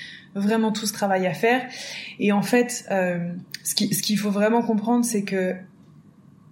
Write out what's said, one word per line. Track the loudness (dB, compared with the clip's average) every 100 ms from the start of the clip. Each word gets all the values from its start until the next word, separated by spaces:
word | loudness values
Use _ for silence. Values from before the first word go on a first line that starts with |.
| -16 -18 -12 -2
vraiment | 0 2 2
tout | 0 -4
ce |
travail | -2 0 2 0
à |
faire. | 2 2 2 -2 -12 -12 -12 -12 -2
Et | 2
en | 2
fait, | 4 4 2 -2 -2
euh, | 0 0 0 -4 -8 -12 -12
ce | -4
qui, | 0 0 0
ce |
qu'il | 0 -2
faut | 0
vraiment | 2 2 2
comprendre, | 2 0 2 0 2
c'est | -2
que | -2 -2 -2 -4 -10 -20 -20 -20 -20 -20 -20 -20 -4